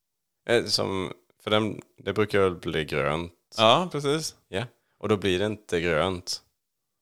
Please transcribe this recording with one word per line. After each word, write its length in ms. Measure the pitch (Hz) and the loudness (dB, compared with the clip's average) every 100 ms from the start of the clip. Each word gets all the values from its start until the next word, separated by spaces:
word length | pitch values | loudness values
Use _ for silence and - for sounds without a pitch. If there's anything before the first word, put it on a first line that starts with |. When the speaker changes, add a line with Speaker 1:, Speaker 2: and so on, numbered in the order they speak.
| _ _ _ _ - | _ _ _ _ 0
Speaker 1:
Eh, 160 | 117 92 | 0 0
som, 480 | 104 104 95 87 - _ _ | -2 -2 -4 -6 -10 _ _
för 80 | - | 0
den, 300 | 107 110 85 - - | 0 0 -4 -14 -10
det 100 | 98 | -4
brukar 260 | 101 104 101 | 0 2 4
väl 160 | 95 85 | 2 2
bli 300 | 87 80 76 | -4 -4 -2
grönt. 480 | 76 71 78 87 - _ - | -2 0 -2 -4 -12 _ 2
Speaker 2:
Ja, 320 | 110 139 180 | 6 6 2
precis. 440 | 147 143 156 156 - _ | -4 -4 -4 -4 -12 _
Speaker 1:
Ja. 160 | 92 117 _ _ _ | -8 -8 _ _ _
Och 100 | 104 | -2
då 80 | 104 | 0
blir 220 | 98 90 | 2 0
det 60 | 104 | 0
inte 360 | 104 - 87 | -4 -4 -2
grönt. 600 | 85 78 90 90 - - - _ _ _ _ _ | 0 2 0 -2 -6 -10 -12 _ _ _ _ _